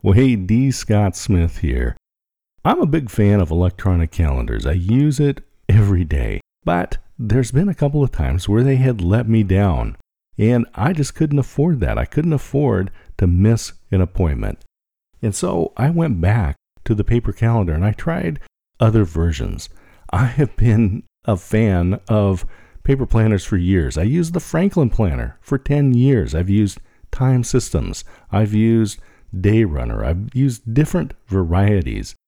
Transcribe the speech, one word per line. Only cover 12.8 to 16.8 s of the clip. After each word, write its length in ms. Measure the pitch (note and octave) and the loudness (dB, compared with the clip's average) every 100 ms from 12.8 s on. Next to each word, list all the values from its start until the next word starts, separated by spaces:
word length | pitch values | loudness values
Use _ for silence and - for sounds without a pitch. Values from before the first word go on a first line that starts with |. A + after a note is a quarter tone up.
| G2 - - - | -4 -10 -18 -2
to 80 | F2+ | 2
miss 460 | F2 G#2 A2+ - - _ | 4 4 2 -2 -16 _
an 100 | F#2+ | 0
appointment. 640 | F#2 - E2+ C#2+ G2+ - - _ _ _ _ _ | 0 0 -2 -2 -6 -8 -16 _ _ _ _ _
And 140 | A2+ G2 | -6 -4
so 360 | F3+ E2+ D#2+ - | -4 -2 -4 -2
I 140 | C3 | -2
went 280 | E3+ E3 F#2+ | 0 -2 0
back 360 | F2 A2 D#2 - _ _ | 0 0 -2 -6 _ _